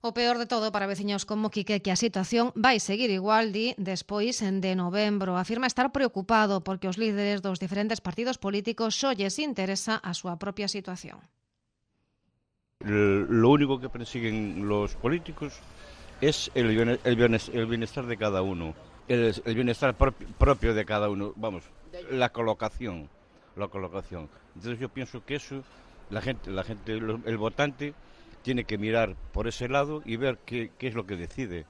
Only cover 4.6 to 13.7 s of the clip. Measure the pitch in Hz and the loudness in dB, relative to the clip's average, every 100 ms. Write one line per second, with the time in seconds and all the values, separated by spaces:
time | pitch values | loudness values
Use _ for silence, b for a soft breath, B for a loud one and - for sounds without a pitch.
4.6 | 185 185 180 196 214 208 190 180 180 233 | 0 0 0 2 2 2 0 -2 0 0
5.6 | 247 247 254 269 254 196 185 226 214 196 | 0 2 0 2 0 0 2 4 4 2
6.6 | 170 190 190 180 220 202 202 202 196 180 | 0 -4 -4 0 0 2 0 0 -2 -4
7.6 | 185 202 214 226 185 165 240 - 196 202 | -4 -2 -2 -2 -4 -4 -2 -2 -2 -2
8.6 | 208 220 226 - 269 214 196 190 302 226 | -2 -2 -2 0 0 0 -2 -2 -4 -2
9.6 | 190 190 - 220 185 175 185 170 202 196 | -2 -2 -2 -4 -4 -6 -6 -6 -6 -4
10.6 | 202 202 185 180 - - - _ _ _ | -6 -6 -8 -12 -14 -18 -20 _ _ _
11.6 | _ _ _ _ _ _ _ _ _ _ | _ _ _ _ _ _ _ _ _ _
12.6 | _ _ 104 104 104 98 87 117 117 147 | _ _ 0 4 6 6 4 6 8 8
13.6 | 143 | 6